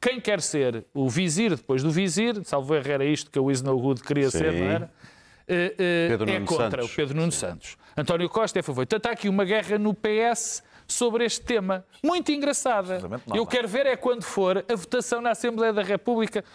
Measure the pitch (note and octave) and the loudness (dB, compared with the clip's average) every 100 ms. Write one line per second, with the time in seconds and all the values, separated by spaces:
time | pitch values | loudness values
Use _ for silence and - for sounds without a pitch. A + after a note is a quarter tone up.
0 | A#3+ B3+ - G3+ - D3+ B2+ A2+ - C#3+ | -4 -2 -2 -2 0 0 0 -2 -6 -2
1 | C3 A#2+ F#3 D#3 A3+ D3+ - C3 D3+ D#3+ | -2 0 0 2 2 0 0 0 2 0
2 | F#3+ D#3+ A3+ G#3+ F3 C#3+ C3+ D#3 C3+ C#3 | 0 0 0 -2 -4 -4 0 0 0 0
3 | C#3+ D3 - C#3 C3+ C3+ C3+ C3 C3 B2+ | 2 0 -2 0 2 2 0 0 2 -2
4 | - C#3+ C#3 E2+ D#2+ E2+ F#2+ E3 E3 _ | 0 0 2 2 0 0 0 -2 -4 _
5 | - - - - - F3 F3+ - F3+ E3+ | -20 -20 -20 -14 -4 -2 -2 0 0 2
6 | E3+ A2+ G#2+ - G2+ E3 A2+ C3 A#2 - | 2 2 0 0 0 0 0 -2 -4 -2
7 | C#3+ D3 E3 - F2+ E2+ - - - - | -2 0 0 -2 -4 -8 -14 -20 -12 -2
8 | D3 E3+ F3 A3 G#3+ F#3+ D#3+ B2+ B2+ A3 | 4 4 4 0 0 0 -2 -2 0 0
9 | A#3+ A#3 G#3 F#3+ F#3 G#3+ F3 G#3 G#3 G3 | 0 -2 0 2 2 2 0 0 0 0
10 | G#3+ G#3+ A#3 A3+ - - - - - - | 0 2 2 0 -4 -8 -12 -18 -8 0
11 | A#3+ A3+ A#3 - - A#3 F#3+ F#3 - - | 2 2 0 -2 -2 0 0 -4 -6 -4
12 | D4 F4 - D4 C#4+ C#4+ C4 A3 F#3 F#3 | 0 0 0 -2 0 0 0 0 0 -4
13 | F#3 - - G#3 A3+ B3 A3+ A3+ C#4 B3 | -6 -8 -4 -4 0 -2 0 0 0 0
14 | B3 A#3+ F3+ - F#3 F#3+ - A3+ - B3 | 0 -2 -2 0 2 2 0 -4 -2 -4
15 | - A#3+ A#3+ A3+ A#3+ A3+ A3+ G#3+ F#3 D4+ | -2 -2 0 0 -2 0 2 2 0 0
16 | - A#3 A3 G#3+ - | 0 0 0 -2 -6